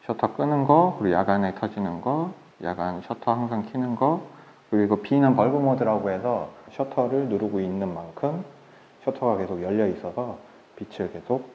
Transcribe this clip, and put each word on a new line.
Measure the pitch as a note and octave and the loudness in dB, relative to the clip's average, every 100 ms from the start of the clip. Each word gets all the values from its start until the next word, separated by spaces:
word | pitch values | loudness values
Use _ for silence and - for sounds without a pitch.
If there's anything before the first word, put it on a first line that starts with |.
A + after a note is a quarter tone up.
| - | -6
셔터 | A#2 - - | -2 -2 0
끄는 | D3 D3 C3+ | 0 2 6
거, | D3+ F3+ F3 | 6 6 2
그리고 | G#2 F2 | 2 2
야간에 | G2 G2 G2 F#2 | 4 2 2 -2
터지는 | G#2+ - G2 F2 | -6 -4 -4 -4
거, | D#2 D3 F3 F#3+ - _ | -2 -2 -2 -8 -20 _
야간 | E2 F2+ F2+ F2+ | -6 -4 -4 -4
셔터 | - A#2 - | -8 -6 0
항상 | A#2 A#2+ A2+ G#2+ | 0 0 -4 -4
켜는 | B2+ B2+ A#2 | -4 -2 2
거, | C3+ E3+ - - - - _ | 2 2 -4 -20 -20 -20 _
그리고 | G#2+ G2+ G#2 | 2 4 2
비는 | - C#3 C#3 C3 | 2 4 6 6
벌브 | A2 C#3 | 4 4
모드라고 | C#3 B2+ A2+ G#2+ G2 | 2 2 2 0 0
해서 | F#2+ A#2+ A2+ D2+ - - | -2 -2 -2 -4 -12 -20
셔터를 | - C3+ - B2 C3+ C3+ | -8 -6 0 0 0 0
누르고 | G2+ G#2+ G2 | -2 0 -2
있는 | F#2 F#2+ F#2+ | -2 -2 -4
만큼 | F2 E2+ - C#3+ E3 - - - - - _ | -6 -10 -6 -4 -4 -8 -16 -20 -20 -20 _
셔터가 | - - B2 G2+ | -8 -2 0 0
계속 | F#2 F2+ | -2 -4
열려 | F2+ G#2 G#2+ | -2 0 0
있어서 | F2 F#2 G#2 B2 G#2 - - _ - | 0 -6 -6 -8 -10 -16 -20 _ -16
빛을 | G2+ - F2+ | -14 -8 -8
계속 | E2+ - B2+ C3 | -8 -4 -4 -4